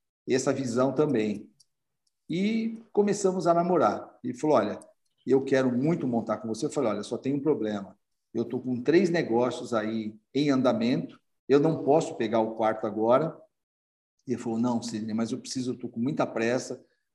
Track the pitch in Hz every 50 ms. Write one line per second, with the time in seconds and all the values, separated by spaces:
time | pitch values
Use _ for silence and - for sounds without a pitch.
0 | _ _ _ _ _ - 120 127 - 143 135 120 135 120 113 123 127 139 135 -
1 | 151 139 131 110 107 107 101 - - - _ _ - _ _ _ _ _ _ _
2 | _ _ _ _ _ - 151 175 196 214 226 226 226 226 - - - _ _ 202
3 | 202 208 196 - - 185 180 185 160 170 170 170 175 180 180 160 123 104 95 -
4 | - - - _ - 127 123 - - 156 147 117 98 - 95 - - - _ _
5 | _ _ _ _ _ 127 131 135 135 - 135 131 131 127 120 123 135 156 175 -
6 | - 127 117 117 104 110 107 104 - 113 110 - 151 147 - 151 131 110 101 101
7 | 104 - 120 110 - 131 143 143 139 156 151 - 110 107 104 101 95 95 - _
8 | _ _ _ _ _ _ - 113 117 117 131 120 120 127 127 117 123 - 151 180
9 | 196 165 170 170 139 107 110 117 127 127 - - 127 110 120 110 107 107 113 113
10 | 107 104 - - _ _ _ 135 151 147 135 131 123 127 117 110 113 120 135 -
11 | - - - - _ _ _ _ _ - 131 143 147 160 151 117 - 131 143 165
12 | 156 - - - 117 107 113 113 110 107 110 - 113 110 110 - - 107 101 107
13 | 110 113 123 139 156 - - - - _ _ _ _ _ _ _ _ _ _ _
14 | _ _ _ _ _ - 120 117 - 120 113 113 117 123 120 117 113 - - 107
15 | 107 110 107 113 117 113 131 - - - - 131 123 127 120 - - 117 - 113
16 | 117 139 156 156 135 - - 113 113 117 123 131 - - 127 - - _ _ _
17 | _ _